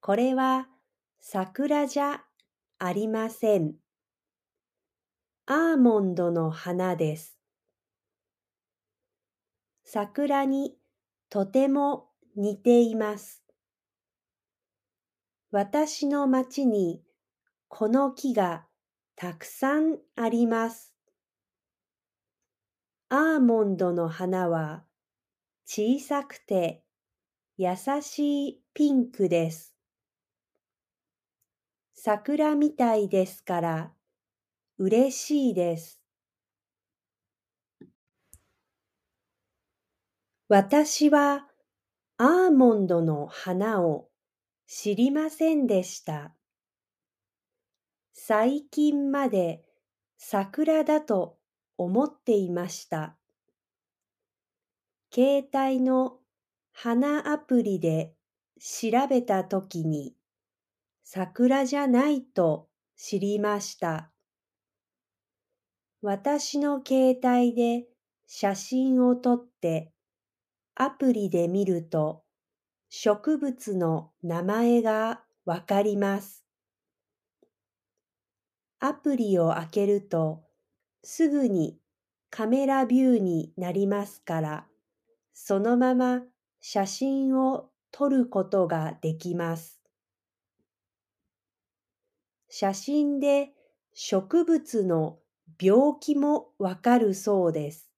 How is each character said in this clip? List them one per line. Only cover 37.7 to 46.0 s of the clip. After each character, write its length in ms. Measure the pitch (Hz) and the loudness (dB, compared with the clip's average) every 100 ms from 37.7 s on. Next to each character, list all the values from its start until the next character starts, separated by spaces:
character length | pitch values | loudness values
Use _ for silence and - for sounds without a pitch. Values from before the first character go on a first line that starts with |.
| _ - _ _ _ _ - _ _ _ _ _ _ _ _ _ _ _ _ _ _ _ _ _ _ _ _ _ | _ -20 _ _ _ _ -20 _ _ _ _ _ _ _ _ _ _ _ _ _ _ _ _ _ _ _ _ _
私 640 | 202 196 294 302 - 302 | 4 6 4 2 2 4
は 380 | 294 285 285 - _ _ _ _ _ _ _ | 6 4 0 -6 _ _ _ _ _ _ _
ア 80 | 247 | 4
ー 240 | 349 370 | 6 6
モ 220 | 285 247 | 6 6
ン 120 | 220 185 | 4 2
ド 160 | 175 | 0
の 240 | 165 147 147 | 0 -2 -6
花 540 | - - 180 208 214 | -10 -6 -2 -2 0
を 260 | 170 147 - _ _ _ _ _ _ | 0 -2 -8 _ _ _ _ _ _
知 220 | - 208 | -8 -4
り 160 | 202 247 | 0 2
ま 200 | 285 311 | 0 -4
せ 260 | 311 320 311 | -2 0 0
ん 100 | 254 | 0
で 160 | 196 | 0
し 180 | 185 - | -2 -12